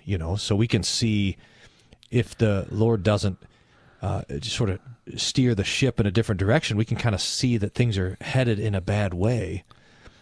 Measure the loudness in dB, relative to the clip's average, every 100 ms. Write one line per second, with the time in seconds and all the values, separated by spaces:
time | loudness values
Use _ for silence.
0 | -6 -4 -2 -4 0 2 2 0 0 0
1 | 0 2 0 -2 -12 -20 -20 _ _ -20
2 | -2 -2 -2 0 2 2 -2 0 2 2
3 | 2 2 0 -4 -12 _ _ _ _ _
4 | -6 -4 -6 -8 -6 -2 -2 -2 -8 -20
5 | -16 -6 -2 2 2 2 0 0 0 2
6 | 2 2 0 0 2 2 2 -2 0 0
7 | 0 -2 -2 -2 0 0 0 0 0 2
8 | -2 -4 -2 0 2 0 0 -2 0 0
9 | 0 0 0 0 -2 -8 -12 -20 -20 -20
10 | -20 -20